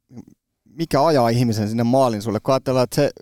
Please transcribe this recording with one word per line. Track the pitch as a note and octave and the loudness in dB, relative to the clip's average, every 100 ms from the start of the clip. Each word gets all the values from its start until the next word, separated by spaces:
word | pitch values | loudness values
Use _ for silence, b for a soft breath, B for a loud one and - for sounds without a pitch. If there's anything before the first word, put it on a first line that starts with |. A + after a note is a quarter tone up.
| _ B2 - _ _ _ _ | _ -20 -20 _ _ _ _
mikä | C3 E3 C3+ D#3+ | -10 -2 0 2
ajaa | C#3+ A#2 | 2 2
ihmisen | A#2+ A#2+ A2 G#2 | 2 0 -2 -2
sinne | A#2 | -2
maalin | A#2 C3 B2+ G#2 | 0 2 2 -2
sulle, | G#2+ G#2 | -4 -4
kun | - | -2
ajatellaan, | C3+ - B2+ | -2 0 -2
että | B2 - | -2 0
se | C#3+ - | -2 -4